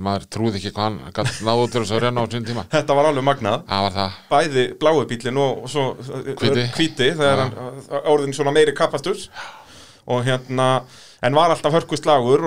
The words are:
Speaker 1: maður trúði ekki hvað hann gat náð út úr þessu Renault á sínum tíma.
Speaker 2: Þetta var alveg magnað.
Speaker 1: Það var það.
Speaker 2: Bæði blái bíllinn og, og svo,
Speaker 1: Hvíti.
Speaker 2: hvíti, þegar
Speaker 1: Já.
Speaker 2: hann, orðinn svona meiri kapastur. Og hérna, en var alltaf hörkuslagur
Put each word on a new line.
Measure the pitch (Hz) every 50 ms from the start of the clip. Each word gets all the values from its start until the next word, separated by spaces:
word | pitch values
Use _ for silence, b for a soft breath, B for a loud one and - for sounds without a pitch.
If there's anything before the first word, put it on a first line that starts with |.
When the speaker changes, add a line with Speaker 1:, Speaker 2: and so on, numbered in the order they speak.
| 95
Speaker 1:
maður | 98 101 98 - - -
trúði | 101 113 113 104 98
ekki | 87 101 -
hvað | 101 104
hann | 110 107 80 65 69 -
gat | - 104 - - - 101
náð | 110 117 120 120
út | 117 117 123
úr | 113
þessu | 95 110 113 113
Renault | 123 120 120 117 107
á | 117
sínum | 120 117
tíma. | 107 120 113 92 - -
Speaker 2:
Þetta | 151 139 135 139 143
var | 147 156
alveg | 147 131 131
magnað. | 143 135 - 117 101 110 135 - -
Speaker 1:
Það | 98 98 98
var | 101 92
það. | 101 98 95 90 - - - 147
Speaker 2:
Bæði | 143 165 160 139 131 123 123 - - 151
blái | 156 165 147 117 - 123
bíllinn | 117 127 123 123 139
og, | 139 135 117 98 113
og | 131 135
svo, | 147 135 127 - - 123 135 127 131 123 135 131 - -
Speaker 1:
Hvíti. | 123 139 120 123 120 120
Speaker 2:
hvíti, | - 165 156 - - 117 135
þegar | 170 156 147 139 139 135
Speaker 1:
Já. | 131
Speaker 2:
hann, | 127 110 - 123 127 135 135 127 - 147 143 - 160 151
orðinn | 147 139 139 139
svona | 147 143 143 143
meiri | 156 151 147 143
kapastur. | - 170 156 156 143 - 175 202 - - - B B B B B B B B B B B B B B B
Og | - 123 123 120 131
hérna, | 127 127 131 - 127 127 131 127 131 127 127 B B B B B B B -
en | 123 139 151
var | 170 170 160
alltaf | - - 151 151
hörkuslagur | 165 - - 160 131 - 165 147 135 120 120 135 156 165